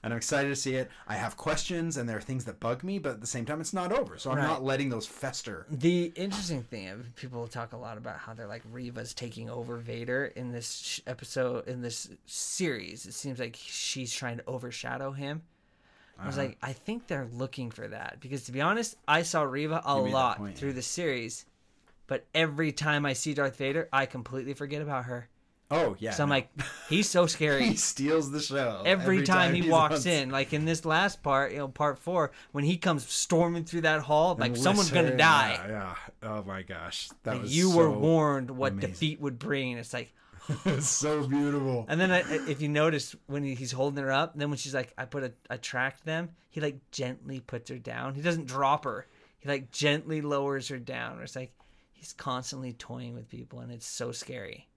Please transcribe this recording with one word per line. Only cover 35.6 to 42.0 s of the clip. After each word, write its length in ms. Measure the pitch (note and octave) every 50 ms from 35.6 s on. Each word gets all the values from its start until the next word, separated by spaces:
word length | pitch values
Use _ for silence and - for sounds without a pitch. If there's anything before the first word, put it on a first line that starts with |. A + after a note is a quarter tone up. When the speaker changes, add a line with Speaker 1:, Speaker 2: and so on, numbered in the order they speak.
| F2+ G2+
Speaker 1:
yeah, 260 | A2 G#2 G2 F#2 E2+ - - - - _
yeah. 60 | - A2
Oh 140 | G#2+ G#2+ F#2+
my 160 | G2 F#2+ F#2+
gosh. 480 | F2+ F2+ F#2 E2 E2+ F2 - - - - - _
That 120 | _ G#2+ A2
Speaker 2:
Like, 80 | -
Speaker 1:
was 140 | - - C#3
Speaker 2:
you 140 | E3 F3+ F#3
were 140 | E3+ E3+ E3 D#3
Speaker 1:
so 80 | - -
Speaker 2:
warned 520 | C#3+ D#3+ E3 D#3+ D3+ D3 C#3+ C3+ B2+ B2
what 220 | C3 B2+ C3+ C3+
Speaker 1:
amazing. 180 | G2 G2 - -
Speaker 2:
defeat 300 | F#2 - E3 D3+ D3+ C#3+
would 160 | C#3+ C#3 B2+ A#2
bring. 320 | C#3 C#3+ C#3+ C#3 C3 B2+
And 100 | A#2+ A#2+
it's 140 | G#2+ - -
like, 180 | B2 - - _ _ _ _ - -
Speaker 1:
<laughs> 240 | - - C#3+ - -
It's 220 | F#3+ D3 C3 D3 C3
so 380 | - - D3 D3+ D3+ D3+ C#3
beautiful. 600 | C3 C#3 C#3+ C#3+ C#3+ C#3+ C#3+ C3+ C3+ B2+ A#2+ A2 -
Speaker 2:
And 100 | D3
then 120 | E3